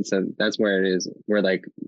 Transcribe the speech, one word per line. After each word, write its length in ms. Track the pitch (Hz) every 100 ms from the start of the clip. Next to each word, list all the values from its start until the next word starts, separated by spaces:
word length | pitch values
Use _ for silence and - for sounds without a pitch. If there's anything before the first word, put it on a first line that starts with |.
so 200 | 101 98 95 -
that's 220 | 107 -
where 260 | 107 98
it 80 | 95
is. 160 | 92 90 - -
Where, 140 | 104
like, 240 | 95 92 - -